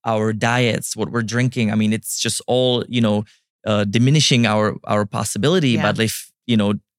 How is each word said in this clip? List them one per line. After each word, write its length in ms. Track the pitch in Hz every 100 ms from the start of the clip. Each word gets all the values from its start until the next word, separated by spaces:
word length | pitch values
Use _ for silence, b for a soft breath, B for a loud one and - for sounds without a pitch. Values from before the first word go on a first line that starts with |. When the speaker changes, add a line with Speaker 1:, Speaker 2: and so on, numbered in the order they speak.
| 117
Speaker 1:
our 260 | 110 110
diets, 640 | 107 117 123 120 - - 104
what 160 | 104
we're 100 | 120
drinking, 480 | 110 120 123 127 107
I 60 | 110
mean, 160 | 107
it's 260 | 107 - -
just 240 | 113 - -
all, 380 | 127 127 120 -
you 140 | 120
know, 240 | 113 104 107 b b _ 110
uh, 160 | 104
diminishing 640 | 104 113 127 151 - 127 113
our, 300 | 107 107 - -
our 200 | 104 104
possibility. 640 | 117 107 104 135 185 139
Speaker 2:
Yeah. 200 | 113 104
Speaker 1:
But 80 | 104
if, 320 | 110 - - _ -
you 80 | 113
know, 180 | 101 104 _